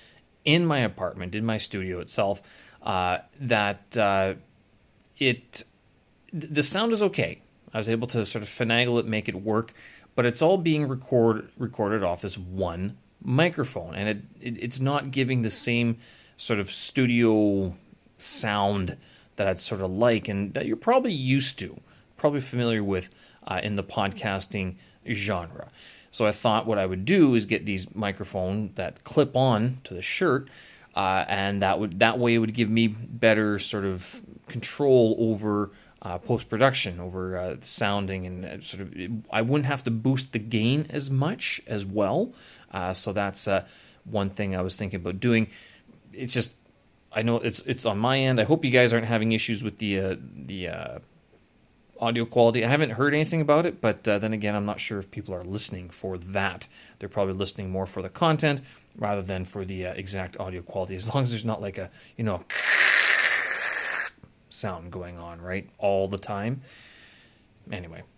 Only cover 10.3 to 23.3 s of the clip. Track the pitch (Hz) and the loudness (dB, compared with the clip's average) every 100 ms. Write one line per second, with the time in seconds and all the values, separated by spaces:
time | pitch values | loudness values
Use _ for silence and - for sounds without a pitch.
10.3 | 120 165 190 165 151 139 131 - 123 113 | 4 4 4 4 2 0 -4 2 6 6
11.3 | 110 - - 120 - 101 110 90 87 98 | 4 -4 -8 -8 -2 0 0 0 -2 -6
12.3 | 98 90 95 90 85 101 - _ _ - | -8 -8 -4 -4 -2 -6 -8 _ _ -2
13.3 | 127 170 151 - 92 82 95 104 104 - | 2 2 0 -4 -6 -8 -4 -4 -4 -8
14.3 | - 123 113 120 131 135 143 135 135 127 | -12 -10 -8 -6 -2 0 0 -2 0 0
15.3 | 127 110 - 123 120 117 117 - - - | 0 0 0 0 2 2 -2 -8 -20 -20
16.3 | - - 104 95 - - 139 123 120 113 | -12 -2 -2 0 -2 0 2 4 6 6
17.3 | 107 104 98 92 85 _ - _ - - | 6 4 2 0 -6 _ -20 _ -6 -4
18.3 | - 110 104 101 101 90 - - - _ | -2 0 0 0 0 -2 -6 -16 -20 _
19.3 | - 98 92 - 101 92 95 120 110 - | -2 0 0 -2 -4 -4 2 2 2 0
20.3 | 98 101 - - 110 233 262 254 151 127 | -4 -4 -4 -4 -2 2 2 2 -2 2
21.3 | 135 131 - 82 - - - _ - 151 | 2 2 -4 -10 -12 -20 -20 _ -2 0
22.3 | 143 131 123 120 110 101 92 - - - | 0 -2 -2 0 0 0 -2 -4 -16 -20